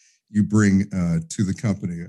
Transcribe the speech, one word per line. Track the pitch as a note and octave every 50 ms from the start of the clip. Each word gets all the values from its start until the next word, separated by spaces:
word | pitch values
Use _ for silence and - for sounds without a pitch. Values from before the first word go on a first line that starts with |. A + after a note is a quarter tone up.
| _ _ _ _ _ _
you | G#2 G#2+ G#2
bring, | - G#2 G#2+ G#2+ G2+ F#2+ G2 G2+ - -
uh, | F#2 F2 E2+ E2 E2 E2
to | - - - G#2
the | F#2 F#2+
company | - - G#2+ F#2+ - - F2+ E2+ E2+ E2+